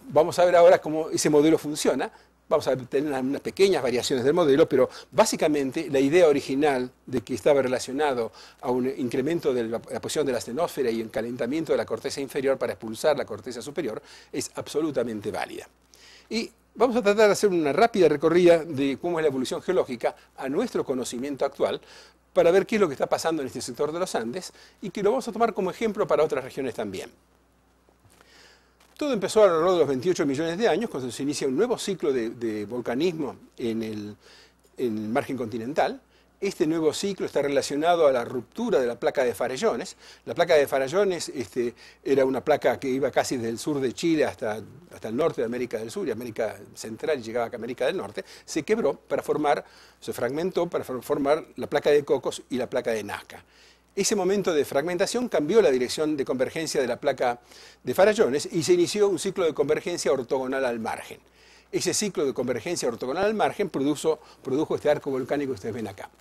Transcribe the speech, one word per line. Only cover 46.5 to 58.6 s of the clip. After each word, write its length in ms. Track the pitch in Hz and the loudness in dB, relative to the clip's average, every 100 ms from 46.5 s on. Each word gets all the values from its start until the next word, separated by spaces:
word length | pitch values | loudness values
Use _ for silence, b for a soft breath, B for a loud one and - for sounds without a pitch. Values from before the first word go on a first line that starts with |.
| 101 - | -6 -18
Central 460 | - 113 110 151 147 | -16 -14 -8 -4 -4
y 20 | |
llegaba 240 | 110 120 113 | -4 -4 -4
a 100 | 117 | -6
América 300 | 117 120 127 | -10 -2 -2
del 100 | 180 | -2
Norte. 260 | 101 - - B | -6 -10 -12 B
Se 200 | - 165 | -8 -6
quebró 320 | 151 226 156 160 | -2 0 0 -2
para 260 | - 139 | -4 -4
formar, 420 | - 151 147 - - B B B | -2 0 2 0 -2 B B B
se 140 | - | -10
fragmentó 540 | 107 123 143 185 180 175 | -4 -4 -2 -2 -2 -2
para 180 | - | -2
for-, 180 | 123 127 | -6 -8
formar 440 | - 147 139 156 - - | -4 0 2 0 -2 -10
la 120 | 117 | -2
placa 200 | 147 151 | 0 4
de 160 | 147 | 4
Cocos 380 | 135 135 165 - - | 4 0 0 -8 -8
y 80 | 123 | -6
la 100 | 117 | -2
placa 220 | 127 120 | -2 -2
de 120 | 110 | -4
Nazca. 400 | 101 87 - - - b b b b | -4 -10 -12 -20 -20 b b b b
Ese 220 | - 190 | -2 0
momento 400 | 214 185 208 185 | 2 2 2 2
de 100 | 151 | 2
fragmentación 640 | 127 139 160 180 185 233 247 | 2 0 0 0 0 0 0
cambió 320 | 165 147 226 | 0 2 4
la 100 | 175 | 6
dirección 460 | 131 120 - 156 151 | 4 0 -2 -2 -2
de 80 | |
convergencia 560 | 127 131 120 160 156 151 | -4 -2 -2 -2 -4 -2
de 60 | 123 | -2
la 140 | 120 | -2
placa 400 | 143 131 127 - B B B B | -2 0 -2 -2 B B B B
de 100 | - | -4
Farellones 560 | 123 202 214 202 143 - | 4 4 6 2 2 -2
y 120 | 180 | -2